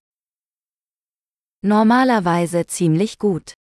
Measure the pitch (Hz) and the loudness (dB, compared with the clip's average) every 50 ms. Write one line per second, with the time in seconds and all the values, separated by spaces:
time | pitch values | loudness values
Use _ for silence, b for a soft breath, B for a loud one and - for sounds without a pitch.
0 | _ _ _ _ _ _ _ _ _ _ _ _ _ _ _ _ _ _ _ _ | _ _ _ _ _ _ _ _ _ _ _ _ _ _ _ _ _ _ _ _
1 | _ _ _ _ _ _ _ _ _ _ _ _ - 196 208 214 220 220 240 254 | _ _ _ _ _ _ _ _ _ _ _ _ -2 0 2 2 4 4 4 4
2 | 262 262 240 220 175 175 170 175 175 170 175 170 165 - - - 175 165 156 165 | 2 2 0 0 0 0 -2 -2 -2 -2 -2 -4 -4 -4 -4 -2 0 0 0 0
3 | 208 220 - - - 208 180 151 - - - _ _ | -2 -4 -4 -4 -4 -2 -2 -4 -8 -14 -20 _ _